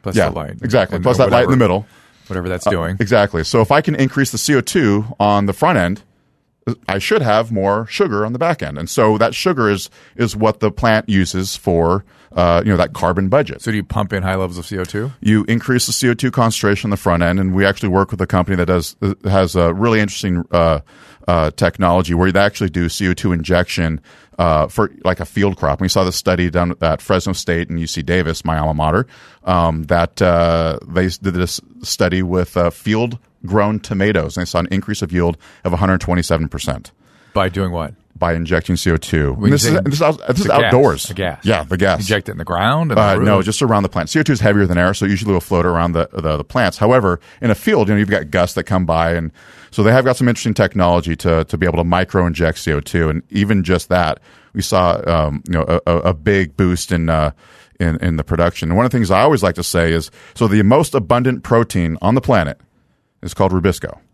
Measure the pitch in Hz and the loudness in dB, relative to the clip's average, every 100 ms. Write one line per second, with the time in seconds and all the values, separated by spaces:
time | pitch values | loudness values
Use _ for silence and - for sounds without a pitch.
0 | 101 98 80 82 76 90 123 117 92 87 | -2 0 0 -2 -10 -8 0 0 0 -2
1 | 92 127 120 120 123 131 107 92 110 _ | 0 2 4 4 4 2 2 0 -4 _
2 | _ _ - 92 90 90 104 95 82 95 | _ _ -10 -8 -4 -2 -2 0 -2 -4
3 | 98 117 101 82 78 120 110 143 156 151 | 2 2 2 0 0 2 4 2 2 0
4 | 131 - 131 113 - 139 - 185 117 101 | 0 0 -2 -2 0 0 2 0 2 2
5 | 110 - 104 143 101 95 160 143 87 101 | -2 0 2 2 0 0 0 2 0 -4
6 | _ _ _ _ _ _ - 117 - 98 | _ _ _ _ _ _ -10 -10 -6 -6
7 | - 220 123 107 113 107 98 104 113 - | -2 0 2 2 0 -2 0 0 -4 -2
8 | 196 104 107 127 165 160 73 71 87 - | -2 0 -4 -2 -2 -2 -6 -8 -4 2
9 | 110 107 113 - 185 147 107 98 - _ | 2 4 0 0 -2 2 0 0 -4 _
10 | - - 113 107 110 - 107 98 117 110 | -20 -4 -2 2 0 2 -2 0 0 0
11 | 110 98 87 92 95 - - 85 85 95 | 2 0 0 -2 -6 -4 -2 2 2 0
12 | - _ _ - 87 85 107 90 85 - | -4 _ _ 0 2 2 2 2 0 0
13 | 85 90 95 135 147 - 117 107 92 110 | 0 0 0 0 0 -6 -6 -6 -4 -4
14 | 98 101 92 95 92 87 82 98 90 104 | -4 -4 -2 -2 -4 -8 -10 -8 -6 -6
15 | 127 127 104 107 - 113 - 123 - - | -8 -4 0 0 2 -2 0 -2 -2 0
16 | 123 120 131 127 113 - 104 101 107 101 | 0 0 -2 0 0 0 0 0 -2 -2
17 | 98 85 85 95 92 92 98 98 98 92 | 0 0 2 0 0 2 2 0 0 2
18 | 95 92 92 92 87 92 87 90 80 - | 0 -2 0 0 0 0 0 0 -2 -4
19 | 98 98 95 98 92 95 85 90 117 110 | -4 -4 0 0 2 2 0 2 2 2
20 | 104 - 98 87 82 87 82 76 - - | 0 -4 -4 -4 0 2 2 0 -4 -20
21 | - - - 85 78 - 85 - 90 90 | -20 -10 -2 0 0 0 -2 2 2 2
22 | 85 85 92 92 101 - 95 87 85 - | 2 2 2 4 2 0 -4 -2 -4 -2
23 | 95 90 101 85 78 90 90 - 82 78 | -2 0 0 -2 0 0 0 -4 -4 -4
24 | _ - _ - 87 76 73 - 107 - | _ -20 _ -2 2 2 0 -2 -2 -2
25 | 92 90 87 - 98 92 76 71 95 98 | -4 -4 -4 -2 -2 0 -2 -2 -2 0
26 | 92 - - 90 87 87 87 - 82 76 | -2 -2 -2 0 0 0 -2 -2 -2 -2
27 | - 95 98 90 - 85 85 85 82 - | -2 -2 -2 -6 -4 -4 -4 -6 -6 -8
28 | 73 90 82 80 82 78 78 76 78 90 | -2 -2 -2 -4 -4 -2 -2 0 0 0
29 | 127 - - _ - 90 82 80 76 87 | -2 -12 -20 _ -2 0 2 -2 -2 0
30 | 85 - 92 85 85 82 82 69 65 85 | 0 0 2 4 2 0 -2 -6 -4 -2
31 | 92 - 98 87 90 - _ - - - | -2 -2 -4 -4 -4 -6 _ -16 -10 -2
32 | 90 92 92 90 90 92 87 - - 110 | 0 0 0 -2 -2 0 -2 -2 -4 -2
33 | 120 120 _ _ 85 104 101 107 - 101 | -2 -6 _ _ -2 0 0 -2 -4 0
34 | 101 95 73 90 87 87 85 98 95 104 | 2 0 -2 -6 -4 -2 -2 -4 -4 -6
35 | 85 90 87 82 - - 92 87 95 92 | -2 0 0 -2 -14 -8 -4 0 2 0
36 | - 90 82 82 80 71 - 67 - _ | 0 -2 0 -2 -2 -6 -8 -8 -12 _
37 | _ _ _ 104 92 92 92 87 78 - | _ _ _ -2 -2 -2 -4 -4 -8 -12
38 | _ - 87 82 82 85 - 87 92 82 | _ -4 -2 0 0 0 0 -2 0 0
39 | - 80 71 64 101 143 120 175 165 147 | 0 -2 0 0 2 2 2 0 0 0
40 | 156 156 - 131 208 - 113 123 139 73 | 0 0 -4 -2 2 2 4 4 4 2
41 | - 90 92 71 95 101 78 90 98 85 | -6 -6 -6 -4 -2 -2 -2 0 2 2
42 | 95 104 - - 82 87 107 151 165 107 | 0 -2 -2 -10 -6 -2 0 0 0 2
43 | 104 95 95 98 95 107 127 104 95 - | 2 2 4 2 2 -2 2 2 0 -4
44 | 78 160 151 127 110 104 95 87 90 98 | -2 0 0 2 2 4 2 2 0 0
45 | 98 98 104 92 - 90 90 85 85 82 | -2 -2 0 -2 0 0 0 0 0 -2
46 | 80 98 80 76 71 127 101 - 107 127 | -4 -4 -4 -4 -4 -2 -2 0 2 4
47 | 98 90 - - 120 104 - 196 104 104 | 2 -2 -6 -6 -2 0 0 0 2 0
48 | 104 98 73 90 87 - - 95 85 80 | 0 -2 -2 -2 0 -2 -2 -2 0 0
49 | 82 85 80 _ - - - - 104 127 | 0 -2 -6 _ -20 -20 -8 0 4 4
50 | 127 123 123 113 120 104 98 98 87 87 | 4 2 0 0 -2 0 0 2 2 2
51 | 82 80 90 82 80 80 87 82 85 87 | 0 -2 0 0 0 -2 0 0 0 0
52 | 92 98 87 80 82 78 - 73 - 90 | 0 0 0 0 -2 -2 -4 -4 -2 -2
53 | 80 78 - 110 101 104 85 90 - 90 | 0 -2 -4 -2 0 0 2 -2 0 0
54 | 80 - _ - _ - - 95 87 - | 0 -4 _ -20 _ -8 -2 2 2 0
55 | - 82 76 73 - 85 - 85 - 85 | 0 0 0 -4 -4 -2 0 0 0 0
56 | 85 78 78 98 85 - 92 87 - 87 | 0 0 0 0 0 0 0 0 -2 -2
57 | 80 80 76 - - - _ _ 85 80 | 0 0 0 -4 -20 -20 _ _ -2 0
58 | 90 80 73 82 87 - 80 92 123 123 | -2 -2 -2 0 0 0 -2 0 2 0
59 | 95 95 135 131 92 87 85 87 85 82 | 2 4 4 2 0 -2 -2 0 2 0
60 | - - - - 113 104 101 135 165 131 | -4 -16 -20 -2 2 4 4 4 2 -2
61 | 90 120 127 123 - 117 117 95 85 82 | 0 0 0 -2 0 2 2 -2 -2 -2
62 | 90 127 - 113 73 - _ _ _ _ | 0 0 2 0 0 -8 _ _ _ _
63 | _ _ - - 95 92 90 90 - - | _ _ -14 0 0 2 0 -2 -8 -12
64 | _ | _